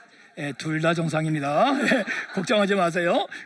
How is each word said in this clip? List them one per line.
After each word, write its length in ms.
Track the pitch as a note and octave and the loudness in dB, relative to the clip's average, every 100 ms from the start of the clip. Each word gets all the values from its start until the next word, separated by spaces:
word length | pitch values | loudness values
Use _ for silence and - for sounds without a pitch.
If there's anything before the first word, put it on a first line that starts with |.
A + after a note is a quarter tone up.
| - - - - | -20 -20 -20 -10
예, 120 | C#3+ C3+ | -8 -6
둘 240 | D#3+ D#3 | -4 0
다 120 | D#3+ | 0
정상입니다. 800 | E3+ E3 D#3 D#3+ D#3 C#3 D3 A#3+ C4+ | 0 0 0 0 -2 0 2 2 2
<laughs> 20 | |
예, 220 | G#3 C4 C#4+ - - | 2 0 0 -6 -6
걱정하지 420 | - F3 G#3+ G3+ G3+ | -6 0 2 2 2
마세요. 500 | E3+ E3+ F3 A#3+ G4 - | 2 0 2 0 -2 -8